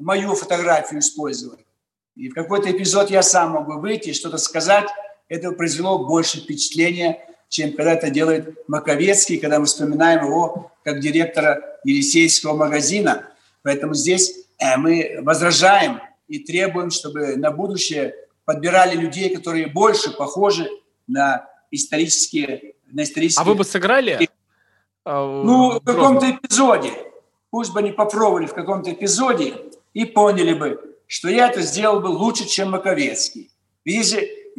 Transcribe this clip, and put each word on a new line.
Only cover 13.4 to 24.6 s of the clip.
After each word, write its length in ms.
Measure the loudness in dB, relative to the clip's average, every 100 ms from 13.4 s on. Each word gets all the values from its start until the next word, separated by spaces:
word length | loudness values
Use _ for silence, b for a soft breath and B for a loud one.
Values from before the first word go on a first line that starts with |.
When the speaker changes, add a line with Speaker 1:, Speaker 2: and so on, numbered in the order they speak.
| b b
Speaker 1:
Поэтому 300 | -4 -2 -2
здесь, 520 | -2 0 2 0 -4 -16 -4
э, 180 | 0 2
мы 400 | 2 2 0 -4
возражаем 800 | 0 2 2 4 6 6 4 -4 -12 _ -14
и 120 | -14
требуем, 520 | -4 -2 0 -2 -4
чтобы 460 | -6 -6 -6 -4 0
на 140 | -2
будущее 640 | -2 -4 -4 -4 -2 -4 -8 -20 _ -6
подбирали 500 | -2 4 6 6 2
людей, 380 | -4 -2 -4
которые 320 | -4 -4 -4 -2
больше 440 | 2 4 2 -2
похожи 600 | -6 -6 0 0 0 -4 -10 _ _ -4
на 420 | 0 0 0 -6 _ -10
исторические, 1040 | -8 -4 -2 0 0 0 -2 -4 -8 -12 -20 _
на 160 | -6
исторические 400 | -4 0 0 2
Speaker 2:
А 20 | 2
вы 80 |
бы 100 | 2
сыграли, 540 | 0 0 2 2 2 0
э, 40 | -2 _ _ _